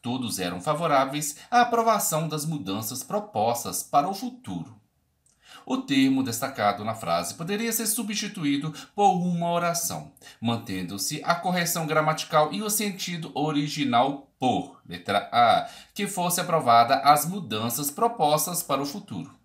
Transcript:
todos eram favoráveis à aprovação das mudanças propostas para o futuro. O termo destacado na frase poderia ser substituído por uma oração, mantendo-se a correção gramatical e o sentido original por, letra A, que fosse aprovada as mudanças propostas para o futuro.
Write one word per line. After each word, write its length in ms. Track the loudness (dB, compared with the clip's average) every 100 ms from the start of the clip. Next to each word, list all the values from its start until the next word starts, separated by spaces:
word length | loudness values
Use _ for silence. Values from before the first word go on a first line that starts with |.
todos 360 | -4 -4 -4 -4
eram 220 | -4 -4
favoráveis 760 | -2 -2 2 2 2 -2 -6 -10 2
à 120 | 4
aprovação 680 | 4 4 4 2 2 0 -2
das 160 | -4
mudanças 580 | -4 -4 -4 -6 -6 -8
propostas 800 | -4 -4 -4 -2 0 0 -4 -8
para 240 | 0 2 2
o 60 |
futuro. 640 | -4 -8 -12 -10 -10 -10 -16 _ _ _ _ _ _ _ -20
O 140 | -6 -6
termo 440 | 0 4 4 4
destacado 640 | 0 -2 -6 0 0 2
na 100 | -4
frase 380 | -6 -2 -2 -2
poderia 400 | -8 -6 -4 -2
ser 140 | -2 -2
substituído 840 | -4 -4 -6 -6 -4 -2 0 -2 -10 -14
por 180 | 2 4
uma 380 | 4 0 0 0
oração, 600 | 0 0 -2 -4 -6 -10 _ -20 -4
mantendo-se 840 | -2 -2 -4 -6 -6 -6 -6 -6
a 100 | -2
correção 520 | 0 0 0 0 -2 0
gramatical 680 | 2 2 0 2 2 2
e 80 | 0
o 80 | -2
sentido 640 | -2 -2 -4 -8 -8 -8
original 960 | -4 -2 0 -2 -2 2 4 2 0 -12 _
por, 440 | 0 0 -4 -14 -16
letra 440 | -14 0 0 2
A, 380 | 4 6 4 0 -12 -16
que 120 | -6 -6
fosse 360 | -2 -2 0
aprovada 540 | 0 2 6 8 8 4
as 280 | 6 4
mudanças 680 | 4 -6 -6 -4 -2 -2 -4
propostas 720 | 0 0 2 2 2 0 -4
para 200 | -4 -2
o 40 | -2
futuro. 480 | -8 -10 -12 -12 -16